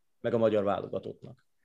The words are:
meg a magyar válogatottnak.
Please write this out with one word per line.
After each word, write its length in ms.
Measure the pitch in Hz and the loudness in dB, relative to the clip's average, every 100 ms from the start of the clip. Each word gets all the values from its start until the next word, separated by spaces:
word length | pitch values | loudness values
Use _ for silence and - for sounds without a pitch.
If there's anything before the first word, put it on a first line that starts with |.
| _ _ | _ _
meg 140 | 117 | -2
a 40 | 113 | 2
magyar 260 | 113 107 | 4 4
válogatottnak. 800 | 98 92 - - 107 - - - _ _ | 2 0 -4 -8 -8 -12 -16 -20 _ _